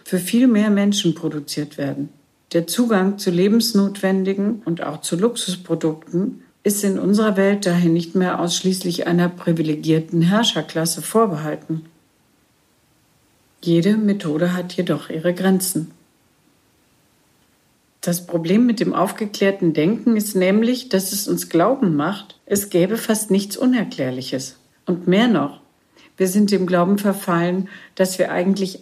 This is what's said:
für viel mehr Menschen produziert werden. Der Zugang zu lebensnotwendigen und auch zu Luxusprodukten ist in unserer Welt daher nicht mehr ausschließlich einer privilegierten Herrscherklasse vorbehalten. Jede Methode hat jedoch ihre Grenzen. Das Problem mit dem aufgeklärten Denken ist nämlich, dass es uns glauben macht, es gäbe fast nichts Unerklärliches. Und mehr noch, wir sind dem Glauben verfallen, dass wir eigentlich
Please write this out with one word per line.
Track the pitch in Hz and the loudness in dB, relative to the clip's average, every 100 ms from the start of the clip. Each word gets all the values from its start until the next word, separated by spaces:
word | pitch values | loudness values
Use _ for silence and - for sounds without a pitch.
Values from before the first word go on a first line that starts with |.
| - | -6
für | 185 | -4
viel | 180 233 254 | 0 2 4
mehr | 208 214 | 4 4
Menschen | 202 202 202 170 | 2 2 2 0
produziert | 160 156 151 - - 147 - | -2 -4 -6 -6 -8 -8 -6
werden. | 143 139 147 - _ _ _ | -6 -6 -8 -12 _ _ _
Der | 170 170 | -2 0
Zugang | - 240 196 190 202 | -2 2 2 2 0
zu | 190 | -2
lebensnotwendigen | 175 202 226 226 196 196 - 190 190 190 196 208 233 - | 2 2 2 2 2 0 0 -2 0 0 -2 -2 -4 -4
und | 170 | -4
auch | 143 151 | -6 -8
zu | - 170 | -6 0
Luxusprodukten | 233 240 - 180 - 160 160 156 - 175 214 - - _ | 0 -2 -8 -8 -6 -2 -2 -4 -4 -2 -2 -6 -16 _
ist | 208 202 | -2 0
in | 202 190 | 0 0
unserer | 180 208 220 196 | 2 2 2 2
Welt | 196 202 190 | 2 2 0
daher | 175 175 | 2 2
nicht | 170 165 | 2 0
mehr | 190 180 - | 0 0 -2
ausschließlich | 175 - 185 185 180 170 175 | -4 -2 -2 -2 -4 -4 0
einer | 175 175 | 2 0
privilegierten | - - 165 156 151 160 160 160 170 | 0 -2 0 0 -2 2 0 2 2
Herrscherklasse | 170 214 240 160 151 160 165 - | 2 2 2 -2 -4 -4 -4 -4
vorbehalten. | - 226 220 151 151 - - 160 - _ _ _ _ _ _ _ _ _ _ _ _ _ _ _ _ _ | -2 2 2 0 -6 -8 -6 -8 -8 _ _ _ _ _ _ _ _ _ _ _ _ _ _ _ _ _
Jede | 170 170 185 220 | 0 2 2 2
Methode | 208 202 165 156 175 | 0 -2 -4 -2 0
hat | 180 175 | -2 -4
jedoch | - 175 143 - | -4 -2 -4 -6
ihre | 160 175 | -4 -2
Grenzen. | 180 190 185 - 156 160 - _ _ _ _ _ _ _ _ _ _ _ _ _ _ _ _ _ _ _ _ | 0 2 2 0 -4 -6 -12 _ _ _ _ _ _ _ _ _ _ _ _ _ _ _ _ _ _ _ _
Das | 180 175 - | -4 -4 -4
Problem | 170 165 208 247 | -4 2 4 4
mit | 214 | 2
dem | - | 0
aufgeklärten | - 196 - 208 - 196 196 170 | 0 -2 -2 -8 0 0 2 0
Denken | 156 160 233 240 220 | 2 0 0 0 0
ist | 208 190 | 0 0
nämlich, | 185 208 233 254 - | 2 4 2 0 -2
dass | 190 190 | -2 -2
es | 196 - | -4 -2
uns | 175 - | -4 0
glauben | 165 202 269 196 147 | 2 2 2 2 0
macht, | 156 202 - - - | -2 -4 -12 -20 -4
es | 202 - | -2 0
gäbe | 175 185 226 | 2 2 0
fast | - 208 - | -2 -2 0
nichts | 196 202 - | 0 0 0
Unerklärliches. | 254 247 175 - 131 127 123 131 - - _ _ - | 2 2 0 -4 -4 -6 -6 -8 -8 -16 _ _ -6
Und | 180 170 | -2 2
mehr | 190 240 | 4 4
noch, | 175 143 - _ _ _ _ _ - | 2 -2 -8 _ _ _ _ _ -2
wir | 185 | 0
sind | 196 202 | 2 2
dem | 190 180 | 2 2
Glauben | 175 175 202 | 2 2 2
verfallen, | 208 196 - 170 175 185 185 - - - | 0 -2 0 0 0 -2 -4 -12 -8 -2
dass | 185 - | 0 0
wir | - | -2
eigentlich | 175 185 196 190 - | 0 0 0 -2 -8